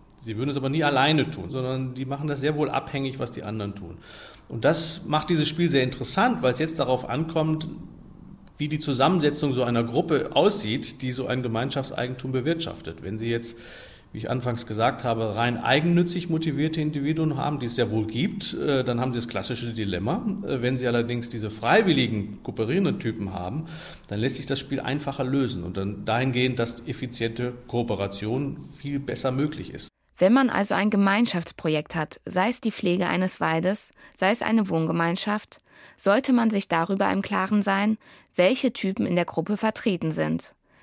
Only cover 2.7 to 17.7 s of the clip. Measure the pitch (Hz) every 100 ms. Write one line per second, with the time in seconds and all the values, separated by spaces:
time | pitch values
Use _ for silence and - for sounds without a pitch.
2.7 | 135 - 139 135 135 120 - 101 110 101
3.7 | 98 85 85 - - - - - 120 139
4.7 | 170 - - - 151 - 160 147 160 170
5.7 | 135 123 - 117 190 247 226 127 123 160
6.7 | 160 127 127 - 131 160 160 156 156 -
7.7 | - - - - - - - - - 147
8.7 | 151 147 123 147 180 147 - 147 127 120
9.7 | 120 113 117 - 147 - 135 202 202 107
10.7 | 127 - - 127 123 - 127 120 113 127
11.7 | - - - 127 131 131 131 139 165 -
12.7 | - - - 92 107 117 117 117 - -
13.7 | - - - - 110 - 127 123 117 -
14.7 | 110 120 120 123 113 110 104 120 120 117
15.7 | 143 170 175 175 180 170 160 160 135 151
16.7 | 160 156 147 143 160 160 131 135 143 117